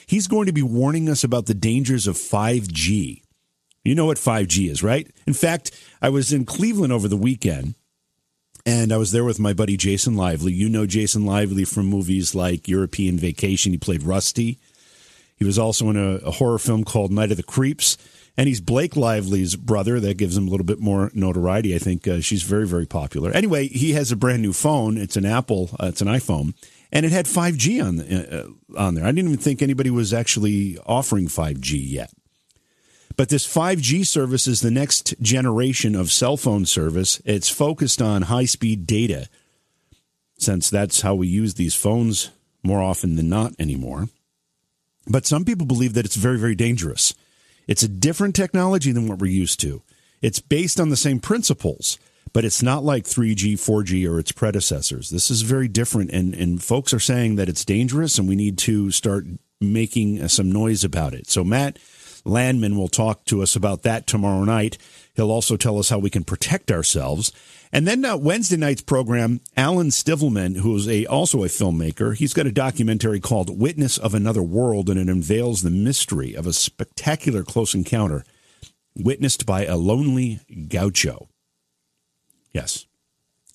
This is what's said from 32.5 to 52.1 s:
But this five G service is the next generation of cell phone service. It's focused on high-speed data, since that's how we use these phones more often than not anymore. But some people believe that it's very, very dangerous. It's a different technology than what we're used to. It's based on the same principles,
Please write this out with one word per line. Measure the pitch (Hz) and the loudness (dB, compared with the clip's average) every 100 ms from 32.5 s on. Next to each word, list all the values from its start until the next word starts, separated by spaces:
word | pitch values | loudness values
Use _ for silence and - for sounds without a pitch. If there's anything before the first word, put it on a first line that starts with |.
| _ _ _ _ _ _ - | _ _ _ _ _ _ -4
But | 135 | 0
this | 143 | 0
five | - 165 170 185 | 0 0 0 0
G | 123 165 | 2 0
service | 190 160 131 127 - | 2 0 0 0 0
is | 117 | 2
the | 117 | 2
next | 123 143 - - - | 2 2 0 0 -2
generation | 113 131 127 113 127 127 110 104 | 0 2 2 2 0 0 0 0
of | 87 | 0
cell | - 123 143 | 2 2 0
phone | 127 104 | 0 0
service. | 90 - 80 82 95 - | 0 0 0 0 0 -2
It's | - 101 - | 0 0 0
focused | - 147 156 139 - | 0 -2 0 0 2
on | 113 104 | 2 2
high-speed | 87 120 127 - 113 107 82 | 0 0 0 0 0 -2 0
data, | 107 117 73 65 _ _ _ _ _ _ _ _ _ _ _ | 0 0 -2 -8 _ _ _ _ _ _ _ _ _ _ _
since | - 92 - | -2 0 0
that's | 101 101 - | 0 0 0
how | 101 98 | 2 2
we | 92 | 2
use | 98 110 | 2 0
these | 90 87 | 0 -2
phones | - 104 113 117 98 - _ _ _ | 0 0 2 2 0 -4 _ _ _
more | 92 98 | 0 2
often | 95 90 90 80 | 0 0 0 2
than | 80 | 2
not | 101 101 - | 0 -2 -2
anymore. | 78 67 64 69 110 - _ _ _ _ _ _ _ _ - | -4 -4 -6 -6 -8 -10 _ _ _ _ _ _ _ _ 0
But | 123 - | 0 2
some | 151 | 0
people | 180 208 139 | 2 0 0
believe | 123 127 | 2 2
that | 110 101 | 0 -2
it's | 104 | 0
very, | 120 123 | 0 2
very | 117 | 0
dangerous. | 104 117 117 82 - - - _ _ _ _ - | 2 0 0 -2 0 0 -2 _ _ _ _ -2
It's | 104 | 0
a | 107 | 0
different | 95 143 165 202 | 2 0 2 0
technology | 190 190 190 180 190 135 | 2 0 2 2 2 2
than | 120 113 | 0 -2
what | 95 | 0
we're | 95 | 0
used | 95 87 - | 2 0 -2
to. | 71 69 _ _ _ _ | -4 -6 _ _ _ _
It's | 117 - | -2 -2
based | - 147 180 - | -2 0 0 0
on | 160 | 2
the | 135 | 2
same | 147 127 | 2 0
principles, | - 226 - 123 87 67 - - _ | 0 0 2 0 -2 -2 -6 -8 _